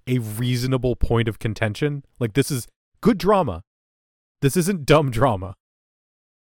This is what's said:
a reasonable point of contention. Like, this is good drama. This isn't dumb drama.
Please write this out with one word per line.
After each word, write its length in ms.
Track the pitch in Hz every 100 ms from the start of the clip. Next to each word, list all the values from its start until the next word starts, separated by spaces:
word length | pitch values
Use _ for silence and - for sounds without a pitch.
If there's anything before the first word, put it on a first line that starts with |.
| -
a 120 | 127
reasonable 760 | 110 107 123 123 127 131 127
point 320 | 117 - 117 110
of 100 | -
contention. 680 | 113 104 110 - 147 143 - -
Like, 140 | 120
this 160 | 139 -
is 180 | 131 - _ _ _
good 160 | 214 196
drama. 460 | 185 202 135 90 - _ _ _ _ _ _ _
This 120 | 139 180
isn't 260 | 170 185
dumb 260 | 131 151 139
drama. 440 | 113 135 98 92 - _ _ _ _ _ _ _ _